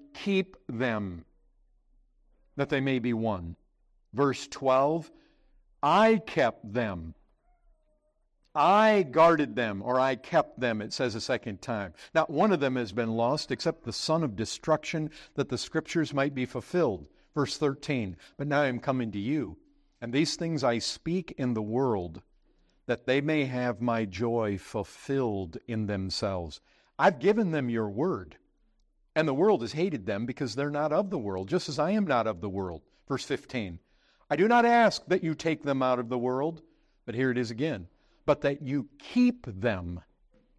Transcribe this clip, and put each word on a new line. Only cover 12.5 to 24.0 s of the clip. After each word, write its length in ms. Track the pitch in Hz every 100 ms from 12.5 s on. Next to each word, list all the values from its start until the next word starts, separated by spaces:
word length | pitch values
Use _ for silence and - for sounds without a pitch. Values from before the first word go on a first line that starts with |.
of 80 | 165
them 160 | 135 127
has 160 | 107
been 200 | 110 113
lost 400 | 113 117 120 -
except 320 | 127 165 -
the 100 | 120
son 300 | - - 160
of 120 | 147 98
destruction, 760 | 107 - 160 151 - 165 151 - - -
that 140 | 139
the 100 | 123
scriptures 520 | - 160 156 170 147
might 220 | 139 143
be 120 | 135 127
fulfilled." 640 | 123 - 180 139 90 73 _ _ 147
Verse 220 | 135 -
thirteen, 600 | 147 143 - 131 98 85 - -
"But 120 | 143
now 140 | 147
I 60 | 139
am 120 | 123
coming 320 | 143 131 113
to 80 | 101
you, 400 | 110 151 107 - _ _ _ _
and 100 | 117
these 260 | 135 160 -
things 260 | 165 156
I 160 | 127 117
speak 560 | - - 160 185 170 -
in 160 | 127
the 80 | 110
world, 640 | 107 120 131 101 87 80 _ _ _ _ _ _ -
that 180 | 117 -
they 160 | 139
may 240 | 147 156 131
have 340 | 123 123 101
my 260 | 120 113